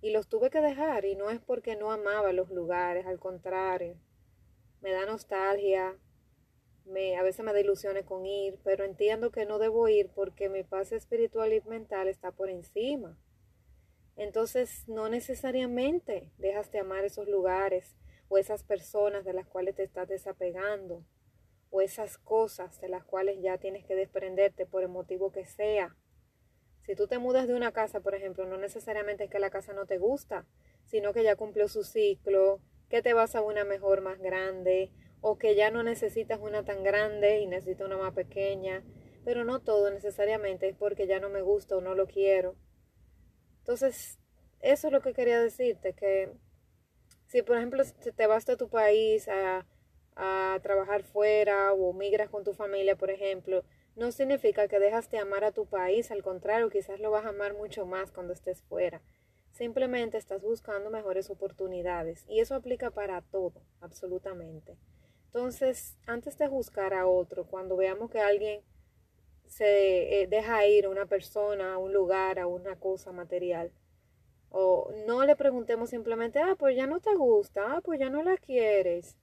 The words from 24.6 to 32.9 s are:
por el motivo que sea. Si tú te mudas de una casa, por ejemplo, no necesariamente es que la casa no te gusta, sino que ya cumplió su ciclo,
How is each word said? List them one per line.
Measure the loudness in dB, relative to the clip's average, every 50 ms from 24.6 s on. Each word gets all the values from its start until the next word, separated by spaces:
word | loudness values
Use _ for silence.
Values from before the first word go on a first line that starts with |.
| -10
por | -6 -4 -4 -4
el | -4
motivo | -6 -10 -10 -10 -6 -6 -6 -6 -6
que | -8 -14
sea. | -14 -10 -6 -4 -2 0 -2 -2 -4 -10 _ _ _ _ _ _ _ _ _ _ _ _ _ _ _ _ _ _
Si | -10 -2
tú | -2 -2
te | -2 -2 -2
mudas | -2 2 2 2 2
de | 2 0
una | 0 0 -2 0
casa, | 0 -2 -2 -2 -4
por | -4 -4 -4
ejemplo, | -4 -6 -8 -6 -6 -8
no | -6 -6 -8
necesariamente | -8 -8 -10 -10 -8 -6 -4 -4 -4 -4 -6 -6 -8
es | -6
que | -2 -2
la | -2 -2
casa | -2 -6 -10 -8 -10
no | -10 -6
te | -4 -2 0
gusta, | 2 0 0 0 -4 _ -10 -10 -10 _ _ _ _ _ _ _ _
sino | _ -4 -2 -2 0 0
que | 2 4
ya | 4 4
cumplió | 2 0 -8 0 0 0 0
su | 0 -6 -8
ciclo, | -4 0 2 2 2 2 0 -2 2 4 6 6 6 4 2 _ _ _ -20 _ _